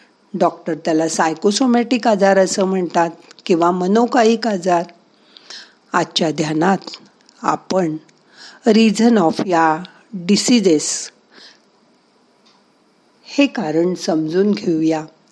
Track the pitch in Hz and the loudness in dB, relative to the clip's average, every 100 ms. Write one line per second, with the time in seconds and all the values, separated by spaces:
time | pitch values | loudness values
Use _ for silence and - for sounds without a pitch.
0 | _ _ _ 185 170 - - 151 175 160 | _ _ _ -2 -2 -2 -8 -6 -2 -2
1 | 165 180 165 156 202 208 262 240 233 247 | -2 -2 -2 0 -2 0 2 2 0 0
2 | 240 202 196 190 185 208 190 190 170 175 | 0 2 4 4 2 0 -2 -2 -2 -2
3 | 165 160 - - - 170 170 185 185 214 | -2 -4 -20 -18 -2 2 2 0 0 2
4 | 240 269 226 226 226 202 180 175 175 - | 2 2 2 2 -2 -4 0 -2 -2 -14
5 | _ _ _ - _ - - _ _ 180 | _ _ _ -20 _ -20 -20 _ _ -4
6 | 160 - 165 147 156 156 175 190 - - | -2 -2 -2 -2 -4 0 0 -2 -6 -20
7 | - _ _ _ - 151 - 185 165 156 | -20 _ _ _ -6 -6 -4 -2 -2 -6
8 | - _ _ - - - 240 220 226 208 | -14 _ _ -20 -20 -4 2 4 4 2
9 | 233 226 160 151 196 165 165 156 185 - | 2 4 2 0 -2 2 2 0 -6 -20
10 | _ 202 170 202 - 247 185 151 - - | _ -10 0 0 2 2 4 2 0 -8
11 | - _ _ - - _ _ _ _ _ | -10 _ _ -20 -20 _ _ _ _ _
12 | _ _ _ _ _ _ _ _ _ _ | _ _ _ _ _ _ _ _ _ _
13 | _ _ - - 277 269 160 156 175 175 | _ _ -8 -2 -2 -2 -2 0 -2 -2
14 | - 160 156 175 208 202 - 160 160 156 | -4 -2 -2 0 0 0 -2 0 0 -2
15 | 156 _ _ | -6 _ _